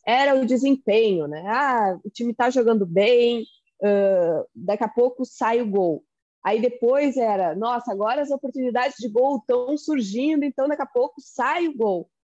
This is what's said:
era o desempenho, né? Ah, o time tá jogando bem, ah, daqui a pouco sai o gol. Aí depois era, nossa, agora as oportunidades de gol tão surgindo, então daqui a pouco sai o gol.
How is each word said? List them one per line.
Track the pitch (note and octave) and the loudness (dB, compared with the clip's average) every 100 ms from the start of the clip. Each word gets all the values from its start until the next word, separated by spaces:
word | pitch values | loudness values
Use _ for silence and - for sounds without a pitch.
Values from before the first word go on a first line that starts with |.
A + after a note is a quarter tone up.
| - | 0
era | B3 C#4 | 2 4
o | C4+ A#3 | 2 2
desempenho, | B3+ C#4 C4+ - G#3+ A3 F3+ D3 | 0 2 0 2 2 2 0 -4
né? | D3+ F#3+ | -6 -4
Ah, | A#3+ C#4+ A#3+ G3+ F#3 | -2 0 0 0 -2
o | G#3 | -10
time | - A#3+ | -8 -6
tá | A3+ B3 | 0 0
jogando | B3+ A#3 A3+ F#3 | 2 2 2 2
bem, | E3+ G#3 A#3+ A#3+ A#3 A3 _ _ _ | 2 4 4 4 0 -6 _ _ _
ah, | G#3 G3+ G3 F#3 E3+ D#3 - | 0 2 2 2 2 0 -4
daqui | - F#3 G#3 | -8 -6 -2
a | A3 | -2
pouco | - B3+ B3+ B3+ | 2 0 0 -8
sai | - A3+ A#3 | -4 0 0
o | A3+ | 0
gol. | G3 F3 D#3 - _ _ _ | 0 0 -2 -8 _ _ _
Aí | F#3 A3 | -2 0
depois | A#3+ B3 A#3 C#4 D4 B3+ | 0 0 2 2 2 0
era, | A3+ G3 F3 | 0 0 0
nossa, | F3 A3+ A#3+ A#3+ | -2 -4 -4 -6
agora | G3 G#3+ C4+ | -4 -2 -2
as | C#4+ | -2
oportunidades | C#4 C4 C4 B3+ A#3+ B3+ C4 | -4 -6 -4 -2 -2 -2 -4
de | A3+ | -4
gol | G#3+ C4+ C4+ - | 0 0 0 0
tão | B3 B3 D4 | -2 0 -4
surgindo, | - D4 G3 A3 C#4+ D#4 | -2 -4 -2 -2 -2 0
então | C#4+ C4 C#4 | -2 -2 -2
daqui | C#4+ | -2
a | C4 | -4
pouco | B3 B4 - | -2 -2 -6
sai | - - B3+ E4+ E4+ | -14 -4 -2 -2 -2
o | C4+ | -2
gol. | A3 F3+ - _ | -2 -2 -6 _